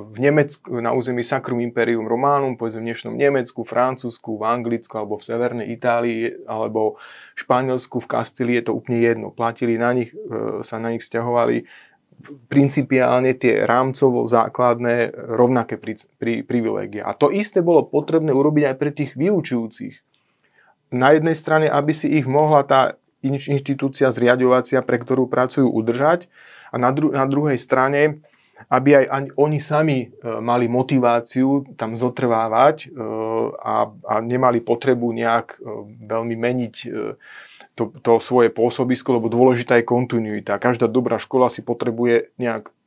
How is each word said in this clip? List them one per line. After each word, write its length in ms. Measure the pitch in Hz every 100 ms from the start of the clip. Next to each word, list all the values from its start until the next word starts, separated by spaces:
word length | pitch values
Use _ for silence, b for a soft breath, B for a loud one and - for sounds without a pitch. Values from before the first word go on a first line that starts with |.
| 107
v 80 | 110
Nemecku, 640 | 139 151 147 - - 120
na 80 | 117
území 320 | 123 123 123
Sacrum 400 | 120 131 131 120
Imperium 480 | 120 120 117 117 110
Romanum, 480 | 117 139 143 135 120
povedzme 240 | 113 110
v 80 | 117
dnešnom 240 | 117 113
Nemecku, 480 | 117 139 139 117 -
Francúzsku, 720 | 113 117 127 127 120 - -
v 80 | 107 110
Anglicku 480 | 123 117 117 - 110
alebo 240 | 104 104
v 40 | -
severnej 400 | 117 123 120 110
Itálii, 720 | 117 123 117 120 113 117 -
alebo 560 | - 110 110 110 110 -
v 480 | - - - - -
Španielsku, 560 | 127 131 127 - 120
v 80 | -
Kastílii, 480 | 120 117 - 120 120
je 60 | 117
to 80 |
úplne 240 | 113 120 117
jedno. 320 | 117 110 104
Platili 480 | - 117 117 120 113
na 160 | 120
nich, 160 | 123 117
e, 480 | - 117 113 110 107 110
sa 160 | 113
na 80 | 117
nich 160 | 117 -
sťahovali 640 | 117 120 120 117 120 b b b b _ - - 143 _
principiálne 840 | 143 139 147 127 131 123 127 131 127
tie 260 | 123 107
rámcovo 640 | 107 120 131 127 135 120 113
základné 880 | 117 107 - 123 120 120 117 113
rovnaké 640 | 123 123 113 123 127 113 113
pri-, 320 | 113 107 - _
pri-, 240 | 117 113
privilégia. 640 | - 120 110 104 101 104 -
A 80 |
to 160 | - 147
isté 320 | 196 214 190
bolo 240 | 170 160 -
potrebné 480 | 143 - 160 156
urobiť 380 | 135 151 147 139
aj 40 | 131
pre 100 | 147
tých 220 | 147 139
vyučujúcich. 880 | 127 175 190 - 120 113 - 107 - _ _ _ _ _ _ _ _ _ 127
Na 180 | 131
jednej 220 | 156 160 156
strane, 320 | - 156 156
aby 240 | 147 147
si 160 | 151 147
ich 160 | 151 131
mohla 400 | 143 151 147 143
tá 320 | 135 127 - _ _
inš-, 320 | 135 139 143
inštitúcia 560 | 139 139 135 135 - 131
zriaďovacia, 720 | 117 120 127 127 127 120 131
pre 160 | 120 120
ktorú 320 | 120 131 127
pracujú, 400 | 127 127 - 127
udržať, 560 | 110 113 120 151 175 - B B B B
a 80 | 123
na 80 | 123
dru-, 240 | 139 151
na 140 | 139 135
druhej 320 | 139 151 123
strane, 640 | - 131 135 143 151 151 b b b b b
aby 260 | 127 139 143
aj 80 | 143
ani 220 | 135 139 -
oni 200 | 147 151
sami, 360 | - 151 160 131
e, 60 | 113 - 120 110
mali 240 | 117 123 117
motiváciu 960 | 123 127 139 120 120 117 127 131 139 139 -
tam 160 | 113
zotrvávať, 960 | 113 123 - 127 113 113 110 143 156 139
e, 180 | 143 110 110 110 113 113
a, 320 | - 113 110 110
a 280 | 107 - 110
nemali 400 | 117 127 131 120
potrebu 500 | 117 117 131 120 120
nejak, 460 | 113 117 117 113 -
e, 40 | 113 107 104 117 107
veľmi 240 | 113 117
meniť, 400 | 113 120 127 113 - 117
e, 240 | 110 110 - B B B B B -
to, 140 | 113 -
to 160 | 120 113
svoje 320 | - 123 113
pôsobisko, 720 | 107 120 - 123 123 - 120
lebo 100 | 110
dôležitá 480 | 117 131 120 123 120
je 80 | 117
kontinuita. 720 | 123 123 117 110 104 92 101
Každá 320 | 123 120 117
dobrá 300 | 123 120 113
škola 300 | - 131 123
si 100 | -
potrebuje 720 | - 117 123 113 120 117 - -
nejak 320 | 123 110 - _